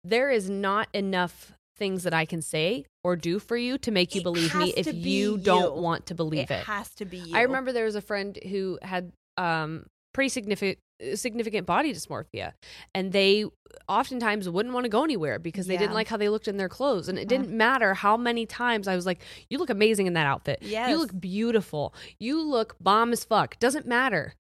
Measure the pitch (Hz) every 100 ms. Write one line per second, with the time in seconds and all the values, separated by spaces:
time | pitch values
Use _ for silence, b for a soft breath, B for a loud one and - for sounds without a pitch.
0 | 175 233 277 240 190 196 196 202 - 208
1 | 196 185 175 - - - _ _ 202 190
2 | 175 160 160 170 - 156 165 247 135 _
3 | 180 175 165 196 - 233 240 262 - 196
4 | 180 196 180 170 165 202 208 - 180 170
5 | 175 196 208 214 196 180 180 151 170 165
6 | - 170 160 156 - 110 - 208 226 -
7 | 196 180 170 190 247 262 262 240 220 208
8 | - 202 202 196 185 196 190 175 185 185
9 | 180 _ _ - 180 160 156 160 - _
10 | _ - 269 262 202 196 202 - _ _
11 | 120 202 254 220 220 202 185 202 302 165
12 | - 120 82 101 87 _ B B B 190
13 | 190 196 196 208 214 _ _ - - 202
14 | 262 254 226 214 185 175 240 254 247 208
15 | 320 226 147 104 165 196 185 180 202 214
16 | 214 226 208 214 220 196 185 - 277 202
17 | 175 185 202 262 233 226 226 262 214 190
18 | 202 226 240 233 226 - 247 226 196 185
19 | 180 175 B B B 277 339 202 220 208
20 | 185 170 147 135 - 127 - 220 247 311
21 | 262 185 180 196 233 226 - 151 139 B
22 | B B 226 311 311 247 220 - 180 214
23 | 233 233 - 208 143 - 240 302 247 240
24 | 262 180 143 -